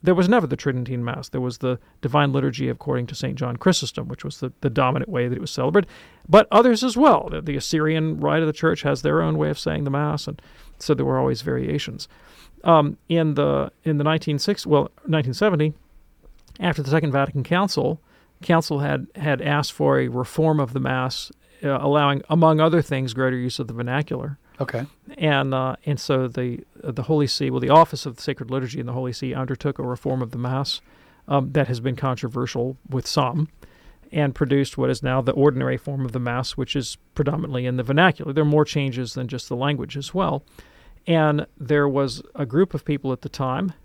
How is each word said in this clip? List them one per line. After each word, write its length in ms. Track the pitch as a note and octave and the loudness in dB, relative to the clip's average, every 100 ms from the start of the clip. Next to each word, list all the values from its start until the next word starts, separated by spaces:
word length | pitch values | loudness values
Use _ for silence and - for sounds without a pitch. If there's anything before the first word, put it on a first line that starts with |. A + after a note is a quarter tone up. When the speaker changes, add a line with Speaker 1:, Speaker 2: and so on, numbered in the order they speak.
Speaker 1:
there 120 | - | 4
was 140 | F3+ F3+ | 4 6
never 180 | A#3+ D#3+ | 4 4
the 100 | B2+ | -2
Tridentine 460 | C#3+ B2+ B2 B2 | -2 -2 -4 -4
Mass. 280 | A#2+ C3+ C3 | -4 -6 -6
There 100 | C3 | -4
was 180 | B2+ A#2+ | -4 -2
the 220 | B2+ B2 _ _ | -2 -4 _ _
Divine 300 | B2+ D3 C#3+ | 0 2 2
Liturgy 360 | C3+ C#3 B2 C3 | 2 -2 -2 -4
according 380 | B2 - B2+ A#2+ | -4 -4 -4 -4
to 60 | |
Saint 220 | - C3 C3 | -6 -8 -4
John 200 | B2 A#2+ | -6 0
Chrysostom, 500 | - F3+ - - A#2+ | 2 2 -2 -8 -8
which 180 | - | -10
was 140 | C#3 - | -12 -8
the, 140 | B2+ - | -10 -4
the 100 | C#3 | -2
dominant 400 | A#2 B2+ C#3+ C3+ | 0 0 0 -2
way 160 | D3 B2 | -2 -2
that 80 | |
it 60 | B2+ | -2
was 100 | - | -6
celebrated. 400 | - C3 F#3 F#3 - - _ - | -4 2 2 0 -8 -20 _ 6
But 180 | F#3+ A3 | 8 8
others 320 | G#3 A#3+ A3+ | 6 6 4
as 120 | B3+ A3+ | 0 4
well. 340 | D4 E3+ - | 6 6 2
The, 100 | - | -8
the 160 | D#3 C#3 | -4 -6
Assyrian 640 | - D#3+ D#3 D#3+ D#3+ D#3 | -2 0 2 2 0 0
Rite 220 | D3 D3+ | 0 2
of 40 | D#3+ | 0
the 60 | |
Church 300 | D3+ D#3+ D#3+ | 0 0 0
has 200 | D3 C#3 | -2 0
their 200 | D3 D3+ | 0 2
own 160 | D#3+ D#3 | 2 0
way 120 | D3+ | -2
of 80 | D3 | -2
saying 260 | - D#3 | -4 -2
the 60 | C#3 | -2
Mass, 380 | C#3 D3+ D3 - | -2 -2 -4 -6
and 120 | D3 - - - - | -12 -16 -20 -20 -14
so 160 | - | -2
there 120 | C3+ C3+ | 0 2
were 120 | C3 | 0
always 240 | C3 B2+ | 0 -2
variations. 640 | D#3 B2+ B2+ D3 - - - - - - - - | -4 -4 -2 -4 -6 -12 -16 -18 -20 -20 -20 -6
Um, 360 | - D#3+ D3 D#3 _ | 4 4 4 -2 _
in 260 | E3 D#3 | 0 2
the, 380 | C#3+ C#3+ C#3 C#3 _ | 2 2 0 -2 _
in 140 | - D3 | -2 0
the 60 | |
nineteen 340 | D3 D#3 - D3 | 2 0 0 -2
sixty, 300 | - G3+ - | -2 -4 2
well, 220 | D3+ - _ C4+ | 2 2 _ -2
nineteen 280 | D#3+ B2+ | -2 0
seventy, 380 | B2 G#3+ F3 D#3 D3+ _ - _ _ - - _ - | 0 0 2 0 -2 _ -20 _ _ -20 -20 _ -4
after 240 | F3+ D#3 | -2 -2
the 80 | C3+ | 2
Second 220 | D#3 D3+ | 2 2
Vatican 320 | C#3 C#3 C#3+ | 0 0 -2
Council, 560 | B2 F3 G3 - C3 D#3+ _ _ _ _ | 0 0 2 0 -2 -4 _ _ _ _
Council 380 | - E3 D#3 D3 | 2 2 2 -2
had, 260 | C#3+ C#3 - | -2 -2 -6
had 260 | - D3+ C3+ | -6 -2 -2
asked 320 | D3+ D3 D3 | 0 -2 -2
for 280 | - C#3+ C3+ | 0 2 2
a 80 | B2+ | 0
reform 500 | B2 B2 - D#3+ D3+ | -4 -6 0 2 2
of 140 | C3 | 0
the 80 | C3 | -2
Mass, 500 | C3 C3 B2+ - - - _ _ | -2 -2 -2 -6 -12 -18 _ _
uh, 160 | D3+ C3+ | -2 0
allowing, 420 | C#3+ D3 C#3+ C#3 - | 2 4 4 0 0
among 320 | D#3 D#3+ D#3 | 4 6 6
other 220 | D#3+ E3 | 4 4
things, 320 | - C#3 C3 | 0 -2 -4
greater 220 | A2+ C3 B2+ | -2 -2 0
use 220 | B2 - | -4 -6
of 80 | A#2+ | -8
the 80 | |
vernacular. 640 | A#2 A#2+ C3 D3+ C3 D3 C#3+ _ - | -6 -4 -4 -4 -6 -6 -12 _ -8
Speaker 2:
Okay. 280 | C3+ A#2+ C#3+ _ - - | -6 -6 -8 _ -20 -4
Speaker 1:
And, 340 | D#3 C#3 C3+ | 0 2 0
uh, 240 | C3 C3 - | -2 -2 -6
and 160 | - C#3 | -6 -6
so 280 | - C3+ C3 | 0 0 0
the, 360 | A#2+ B2+ A#2+ - - | -4 -6 -6 -12 -14
uh, 100 | - | -10
the 100 | B2 | -8
Holy 240 | B2 D#3 C#3 | 0 0 2
See, 240 | - C#3 | 0 -2
well, 100 | C3 | -2
the 80 | B2+ | 6
Office 380 | D3+ E3 C#3 C#3 | 6 6 0 -10
of 100 | A2+ | -10
the 60 | |
Sacred 280 | - C#3 A#2 | -8 -8 -6
Liturgy 300 | C3 B2+ C#3 | -6 -6 -8
in 60 | A#2+ | -6
the 60 | |
Holy 180 | B2+ B2+ | -6 -6
See 220 | A#2+ C3 | -6 -8
undertook 440 | C3 C3 C3 D3+ C#3 | -6 -6 -4 -4 -4
a 40 | |
reform 400 | B2+ B2 C#3 C3 | -6 -4 -4 -2
of 80 | A#2+ | -4
the 80 | B2 | -6
Mass, 420 | B2 C3 C#3 - _ _ _ _ - | -4 -2 -4 -6 _ _ _ _ -2
um, 240 | C#3+ C3 | 0 0
that 160 | C#3+ C3+ | 0 0
has 120 | B2 | -2
been 160 | B2 A#2+ | -4 -2
controversial 840 | C#3 B2 B2 B2 B2 B2 B2 C3 - | -2 -2 -4 -6 -6 -4 -6 -6 -6
with 180 | C3 - | -6 -2
some, 420 | - C3 B2 D#3 _ - - - - _ | 0 0 0 -4 _ -20 -20 -20 -20 _
and 240 | - C#3+ | 0 0
produced 440 | B2 C#3 C#3 C3+ - | 0 2 2 0 -2
what 100 | C3 | -2
is 140 | B2+ | 0
now 180 | C3+ C3 | 0 0
the 120 | B2 | 0
ordinary 440 | C#3 C#3+ C3 C3 B2+ | 4 4 4 -2 -4
form 300 | - C#3 C3 | -6 -6 -4
of 60 | |
the 80 | A#2+ | -4
Mass, 360 | A#2+ A#2+ B2+ - | -4 -4 -4 -6
which 180 | B2+ | -4
is 220 | C#3+ - - _ | -4 -4 -10 _
predominantly 520 | - C#3+ C#3+ E3+ B2+ B2+ | -4 -2 -2 -4 -4 -2
in 100 | B2+ | -2
the 60 | |
vernacular. 500 | A#2+ C#3 F3+ - - | 0 4 4 2 -4
There 100 | C#3 | 0
are 40 | D3+ | 4
more 180 | D3+ | 4
changes 480 | D3+ D3+ C#3 B2 A#2+ | 2 0 -2 -4 -6
than 160 | - B2 | -6 -8
just 200 | B2 - | -8 -8
the 80 | B2 | -4
language 400 | C3+ C#3+ C3+ C#3+ | -2 -2 -6 -10
as 180 | C3+ | -6
well. 280 | F3+ F3 C#3 _ - - - - - - | -2 -2 -2 _ -20 -20 -20 -20 -16 0
And 400 | E3 D#3 D3 - _ | 4 4 2 -2 _
there 300 | B2 D3 C#3+ | 0 2 4
was 340 | C3+ C#3 A2+ - | 2 0 -4 -14
a 120 | - C3+ | -6 -2
group 280 | C3+ F#3 | 2 2
of 100 | - | 0
people 280 | - D3 C3 | -4 -4 -2
at 80 | B2+ | -4
the 80 | C#3 | -6
time 460 | - C3 C3 F#3+ - | -4 -2 -2 -4 -6